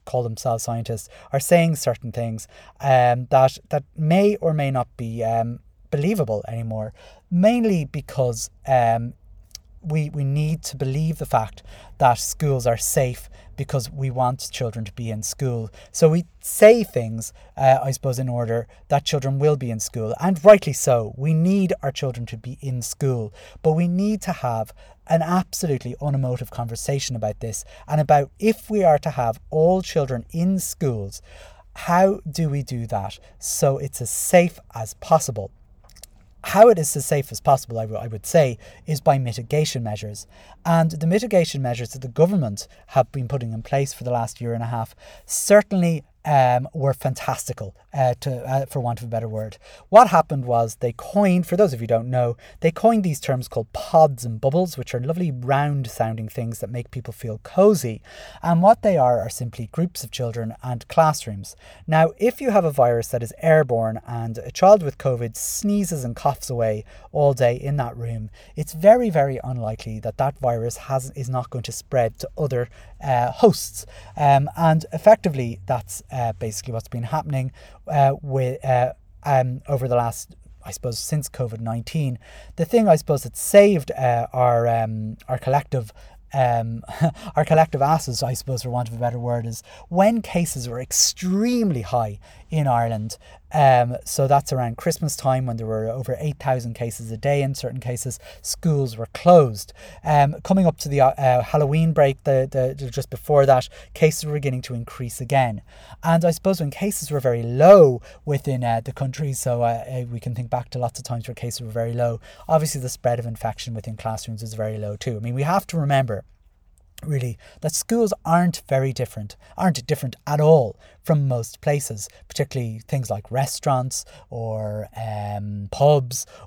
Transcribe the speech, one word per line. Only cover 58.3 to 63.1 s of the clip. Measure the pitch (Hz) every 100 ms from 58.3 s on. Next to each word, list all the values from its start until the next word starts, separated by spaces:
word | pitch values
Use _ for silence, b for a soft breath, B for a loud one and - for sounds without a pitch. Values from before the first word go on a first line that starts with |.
| B
And | 170 170
what | 190 233
they | 214 175
are, | 127 120
are | 117
simply | - 120 - 110
groups | - 180 -
of | -
children | - 120 117 113 -
and | 127 120 -
classrooms. | - 160 143 - 104 95 - B B -
Now, | 160 165 -
if | 233 247
you | 269
have | 208 165
a |
virus | 139 123 120
that | 113